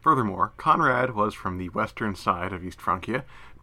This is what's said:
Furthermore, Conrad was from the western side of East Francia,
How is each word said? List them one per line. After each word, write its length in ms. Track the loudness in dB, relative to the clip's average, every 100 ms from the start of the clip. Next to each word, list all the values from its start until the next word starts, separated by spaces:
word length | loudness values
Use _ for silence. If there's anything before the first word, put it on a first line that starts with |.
Furthermore, 520 | 4 4 4 0 -2 0
Conrad 560 | 2 4 4 4 2
was 220 | 2 0 0
from 240 | -4 -4
the 100 | -4
western 460 | -2 -2 -2 -4 -2
side 360 | 0 0 0
of 120 | -6
East 180 | -8 -8
Francia, 420 | -2 -2 -2 -4 -6 -16 -18 -10